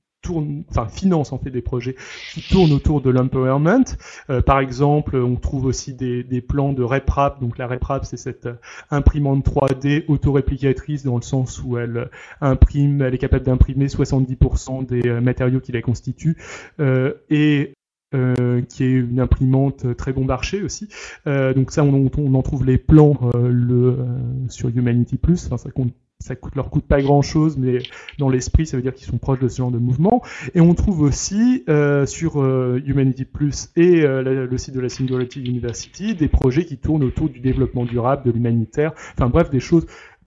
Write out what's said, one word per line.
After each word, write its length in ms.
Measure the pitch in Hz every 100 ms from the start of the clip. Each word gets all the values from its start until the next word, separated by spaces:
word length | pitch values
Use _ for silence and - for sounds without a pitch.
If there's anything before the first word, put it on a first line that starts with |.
| _ _
tournent, 420 | - 165 151 147 -
enfin, 180 | - 113
finance 460 | - 190 170 135
en 60 | 131
fait 100 | 135
des 120 | 127
projets 340 | 120 123 123 131 - - -
qui 80 | -
tournent 300 | - 190 165
autour 280 | 139 - 151
de 80 | 131
l'empowerment. 760 | 127 131 131 127 139 156 247 254 - - - -
Euh, 140 | 127
par 160 | 131 135
exemple, 560 | 135 123 143 147 147 131
on 200 | 123 123
trouve 280 | - 139
aussi 300 | 131 117 -
des, 280 | 127 127 123
des 180 | 123 127
plans 320 | 120 139 139
de 80 | 131
RepRap. 580 | 120 135 135 - 139 143
Donc 160 | 120 -
la 100 | 123
RepRap, 380 | 127 - 139
c'est 140 | - 127
cette, 260 | 127 120
euh, 100 | 120 120 - - -
imprimante 520 | 147 - 151 143 139
trois 240 | - 147 135
D 340 | 131 143 147 -
autoréplicatrice 960 | 139 147 139 135 135 139 127 - 147
dans 120 | 135 120
le 60 |
sens 400 | - 135 127 -
où 140 | 127 120
elle, 180 | 120 117
euh, 80 | 127 - - -
imprime, 580 | 139 131 - 143 143 143
elle 140 | 131
est 40 | 127
capable 280 | 139 135 131
d'imprimer 420 | 127 - 131 139
soixante-dix 480 | - 139 135 131 131
pour 220 | 135 -
cent 240 | - 131
des, 260 | 127 123 120
euh, 140 | 117
matériaux 380 | 123 123 127 127
qui 120 | -
la 80 | 120
constituent, 560 | 120 117 - - 156 165 - - - -
euh, 340 | 139 131 131 - -
et, 420 | 151 151 143 139 - _ _ _
euh, 460 | 139 127 123 123 123 123
qui 160 | -
est 80 | 131
une 280 | 131 120 123
imprimante 760 | 123 - 131 131 139 127 123 120
très 160 | -
bon 120 | 131 131
marché 360 | 131 - 196
aussi. 260 | 170 - 214 - - - 156
Euh, 260 | 139 131
donc 160 | 131 127
ça, 120 | -
on, 120 | 143
on, 160 | 139 135 -
on 160 | 143
en 80 | 131
trouve 240 | - 135 127
les 100 | 127
plans, 380 | - 156 151 143 123
euh, 140 | 120 123
le, 240 | 123 120 123 123 127
euh, 60 | 123 123 120 131 127
sur 180 | - 127
Humanity 480 | 120 123 120 117 135
Plus. 300 | - 175 -
Enfin, 100 | 120
ça 140 | -
compte, 220 | - 123 - _ -
ça 180 | - 131
coûte, 180 | -
leur 140 | 139 123
coûte 160 | 151
pas 160 | - 143
grand 220 | 139 143
chose, 340 | 139 156 156 139
mais 220 | 127 123 123 - - -
dans 100 | 139
l'esprit, 380 | 127 - - 160
ça 100 | 131
veut 60 |
dire 100 | 127
qu'ils 140 | - -
sont 100 | 120
proches 220 | - 131
de 100 | 127
ce 80 | -
genre 120 | 127
de 80 | 120
mouvement. 420 | 120 127 180 240 - - -
Et 60 | 175
on 140 | 170
trouve 260 | 175 - 160
aussi, 600 | 147 - - 202 240 254 -
euh, 340 | 151 147 143
sur, 380 | 139 - 165 147
euh, 400 | 135 131 127 123
Humanity 400 | 143 139 131 127
Plus 460 | 131 - 147 127 - -
et, 260 | 175 170
euh, 180 | 147 135
la, 100 | 131 135
le 140 | 127 127
site 160 | -
de 60 | 131
la 100 | 127
Singularity 500 | - 131 127 123 143
University, 720 | 123 123 120 113 - - 202 185
des 120 | 147
projets 380 | - 131 131 175
qui 100 | 135
tournent 260 | - 156
autour 260 | 127 - 156
du 100 | 127
développement 440 | 131 127 123 127 120
durable, 380 | 120 117 139 123
de 60 |
l'humanitaire. 600 | 113 117 117 107 - 151 - - -
Enfin 120 | 127
bref, 180 | 131 170
des 100 | 135
choses 260 | - 170 160 - - _